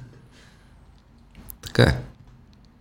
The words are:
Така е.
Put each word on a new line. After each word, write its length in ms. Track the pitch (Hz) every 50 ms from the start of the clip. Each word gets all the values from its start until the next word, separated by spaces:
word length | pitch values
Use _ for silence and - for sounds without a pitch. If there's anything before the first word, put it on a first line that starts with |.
| - - - - - - - - - - - - - - - - - - - - - - - - - - - - - - - - -
Така 200 | - - - 120
е. 140 | - - - - - - - - - - - - - - - - - - -